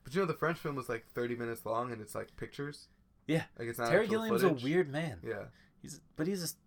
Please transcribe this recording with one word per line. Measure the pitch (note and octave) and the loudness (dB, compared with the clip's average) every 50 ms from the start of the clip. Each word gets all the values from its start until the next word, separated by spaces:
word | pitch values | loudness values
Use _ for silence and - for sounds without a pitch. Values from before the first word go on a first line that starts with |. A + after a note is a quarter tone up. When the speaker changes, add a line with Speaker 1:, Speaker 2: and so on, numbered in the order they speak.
| - | -10
Speaker 1:
But | C3 C3+ | -2 0
you | F#3+ | 2
know, | G3 | 2
the | D#3+ - | 2 2
French | - D#3 D#3+ E3 - | 2 2 0 0 0
film | - D#3 C#3+ | -2 -4 -4
was, | C3+ A#2 - | -4 -2 -2
like, | A#2 A2+ - - - | -4 -4 -6 -6 -2
thirty | A#2+ A#2+ A#2+ A#2+ | 0 0 0 0
minutes | A#2+ A#2+ A#2 A2+ A2+ - | -2 -2 -4 -4 -4 -2
long, | G#2+ A2+ A#2 B2 B2 A#2 | 0 0 0 0 -2 -4
and | G#2+ | -8
it's, | G#2+ - - | -8 -8 -6
like, | G#2+ G#2 - - | -6 -6 -8 -8
pictures? | - A#2 - - - C#3+ D3 C#3+ - - - _ _ _ _ _ _ _ | -10 -10 -8 -6 -6 -6 -6 -8 -10 -16 -20 _ _ _ _ _ _ _
Speaker 2:
Yeah. | - D#3 E3 - - - | 0 2 2 0 -2 -8
Speaker 1:
Like, | - A#2 A#2 | -8 -6 -6
it's | A2+ B2 | -2 -2
not | A#2 A#2 | 2 4
Speaker 2:
Terry | - G#3 A3+ | 6 6 6
Speaker 1:
actual | - A2 - - | 4 0 0 2
Speaker 2:
Gilliam's | A3 - F3 | 2 4 6
Speaker 1:
footage. | F#3+ F3 D3+ A#2+ | 6 6 4 4
Speaker 2:
a | B2 | 2
weird | C#3 D#3+ F#3 E3 C#3 | 2 2 2 2 2
man. | C3+ D#3 E3+ D3+ G#2 E2 - | 0 -2 -4 -4 -6 -6 -6
Speaker 1:
Yeah. | A2+ G#2+ G2+ - - - - - - _ _ | -6 -6 -6 -8 -10 -14 -20 -20 -20 _ _
Speaker 2:
He's, | - - D3 - - - _ | -16 -14 -14 -16 -18 -10 _
but | - D#3 | -2 -2
he's | F#3 G3+ F#3 E3+ | 0 0 -2 -4
a, | D#3+ - - _ | -6 -8 -10 _